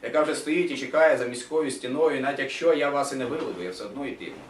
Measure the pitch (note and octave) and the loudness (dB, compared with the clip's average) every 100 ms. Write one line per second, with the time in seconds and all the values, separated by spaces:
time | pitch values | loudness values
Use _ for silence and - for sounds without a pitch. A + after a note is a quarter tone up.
0 | A#2+ D#3 D3+ C3+ D3+ E3+ F3 C3 C3 D3+ | -2 2 2 0 0 0 0 -2 0 6
1 | D#3+ B2 B2 A#2+ - D#3 C#3 - B2+ C#3+ | 6 6 0 -6 -2 -2 0 -4 -4 2
2 | D#3+ C3+ C3+ C#3 C3+ - E3 D3 C#3+ C#3+ | 4 4 0 -2 -4 0 2 4 2 0
3 | C3+ C3+ B2 D#3 - F2+ F2+ F#2 G#2 C3 | 0 -2 -4 -4 -4 -6 -8 -8 -10 -8
4 | C#3 - E2 D#2 | -8 -8 -12 -14